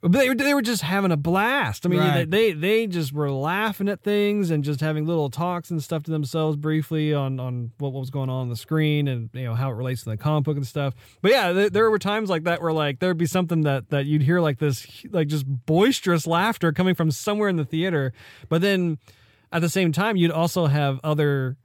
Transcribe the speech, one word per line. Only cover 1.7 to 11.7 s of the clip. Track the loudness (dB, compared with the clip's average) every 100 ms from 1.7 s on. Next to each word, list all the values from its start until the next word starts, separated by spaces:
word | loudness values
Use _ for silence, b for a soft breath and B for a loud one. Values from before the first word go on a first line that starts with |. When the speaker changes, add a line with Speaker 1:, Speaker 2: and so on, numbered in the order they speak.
| -2 0
Speaker 1:
I |
mean, | 2
Speaker 2:
Right. | 4 2 2
Speaker 1:
they, | 2 2
they, | 2 0 2
they | 0
just | -2 -2
were | -2 -2
laughing | -2 -2 -2 -2 -2 -4
at | -2
things | -2 0 2 0 0
and | 0
just | 0 -2
having | -2 -2 -2
little | 0 -2
talks | -2 -4 -4 -4
and | -6
stuff | -4 -6
to | -4
themselves | -4 -2 -2 -2 -2
briefly | 0 -2 -2 -2 0
on, | 0 -2 -4
on | -6 -6 -8 -8
what, | -8
what | -6
was | -8
going | -6 -4
on | -4
on | -4
the | -8
screen | -4 0 2 2 0
and, | -2 -6
you | -8 -6
know, | -4
how | -4
it | -4
relates | -6 -6
to | -6
the | -4
comic | 0 0
book | 0 -4
and | -4
stuff. | -4 -4 -6 B B
But | 2
yeah, | 4 4
th-, | 2 2